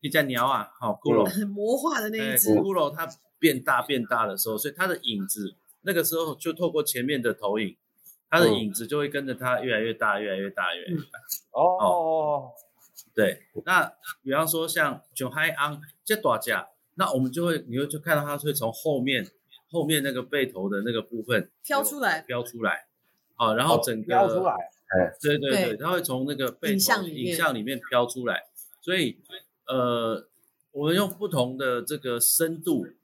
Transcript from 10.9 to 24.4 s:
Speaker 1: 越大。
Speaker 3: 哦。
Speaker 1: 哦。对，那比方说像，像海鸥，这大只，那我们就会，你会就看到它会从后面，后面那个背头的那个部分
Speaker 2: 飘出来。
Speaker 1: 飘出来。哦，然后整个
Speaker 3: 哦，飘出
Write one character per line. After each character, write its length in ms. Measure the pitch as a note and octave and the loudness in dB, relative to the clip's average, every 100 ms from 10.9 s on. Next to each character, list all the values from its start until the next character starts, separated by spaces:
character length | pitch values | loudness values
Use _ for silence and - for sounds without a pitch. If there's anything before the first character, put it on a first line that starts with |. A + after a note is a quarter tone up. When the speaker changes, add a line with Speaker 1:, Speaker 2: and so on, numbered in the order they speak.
Speaker 1:
越 60 | D#3 | -6
大。 220 | - - - - _ | -6 -18 -12 -12 _
Speaker 3:
哦。 100 | A#2 E3 F#3 | 2 2 4
Speaker 1:
哦。 720 | G3 F3 D#3+ D#3+ D3+ D3 C3 - - _ _ - - - | 2 2 2 0 2 0 -4 -18 -20 _ _ -20 -8 0
对， 280 | G2+ - _ - - | 0 0 _ -12 0
那 280 | F#3 D3+ - - - | 2 2 -4 -18 -14
比 100 | C3+ | -2
方 140 | C#3 D#3+ | 0 0
说 220 | D#3+ E3 | -2 -2
像， 340 | E3 D3+ B2+ _ | 0 0 -2 _
像 180 | - B2+ | -8 -6
海 200 | D3+ D#3+ | -2 -2
鸥， 280 | C#3+ D3 D3 - - | 0 -4 -4 -14 -16
这 120 | - G#3+ | -2 0
大 200 | D#3 A2 | 2 2
只， 140 | - G2+ - _ _ - | 0 -2 -4 _ _ -4
那 160 | F#3 | 0
我 40 | C3+ | 2
们 140 | C3 | 0
就 140 | D3 F3 | 0 0
会， 180 | E3 - | 0 -2
你 100 | A#2+ | -4
会 100 | D3 | -2
就 100 | D3+ | -4
看 180 | D#3+ D3+ | 0 0
到 60 | |
它 140 | C#3+ C#3+ | 0 -4
会 140 | D3 | -2
从 200 | C#3+ A2+ | -2 -2
后 280 | - D#3+ C#3 | -4 -2 0
面， 260 | B2+ B2+ F#2 _ _ - _ | 0 0 -2 _ _ -20 _
后 140 | E3 D3 | -4 0
面 180 | D#3 | 0
那 80 | C#3 | 0
个 100 | B2+ | -4
背 240 | B2 C#3+ C3 | -2 0 -2
头 220 | F#2+ G2 | -2 -4
的 140 | G2+ | -2
那 100 | A2+ | -2
个 100 | A2+ | -2
部 220 | G#2+ A#2 | -4 -8
分 260 | G#2+ A2+ F2 _ | 0 0 0 _
Speaker 2:
飘 180 | - C#4 | -2 -2
出 200 | - D4 | 0 -2
来。 200 | A3+ D#3+ | -2 -2
Speaker 1:
飘 220 | D#3+ B2 | -4 -6
出 180 | A#2+ A#2+ | -6 -2
来。 240 | G#2+ D#2+ - _ _ _ _ _ | -2 -2 -8 _ _ _ _ _
哦， 180 | A#2 A2 | 2 4
然 100 | C#3+ | 4
后 160 | E3 | 2
整 220 | - A2+ | 2 -4
个 140 | G#2+ D3 | 2 4
Speaker 3:
哦， 100 | G3 | 4
飘 80 | |
出 80 | F3+ | 4